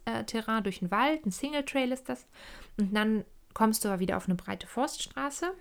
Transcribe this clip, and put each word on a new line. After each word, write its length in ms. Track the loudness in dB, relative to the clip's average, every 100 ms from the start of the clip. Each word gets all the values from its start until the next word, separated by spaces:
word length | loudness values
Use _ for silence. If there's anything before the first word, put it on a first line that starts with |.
| -4
äh, 180 | -4
Terrain, 400 | -2 -2 0 0
durch 160 | 0 -2
den 120 | 0
Wald, 340 | 2 4 2 0
ein 60 |
Single 320 | -2 -2 -2
Trail 280 | 0 0 0
ist 160 | -2 -4
das. 200 | -8 -10 -20 -18 -18 -10 -2
Und 160 | 2
dann 320 | 4 4 2 0 -12 -16
kommst 300 | 2 4 4
du 60 | 0
aber 100 | 0
wieder 160 | 2 2
auf 100 | 2
eine 100 | 0
breite 320 | -2 -8 -6
Forststraße 840 | -2 -2 -2 -8 -6 -6 -2 -4 -4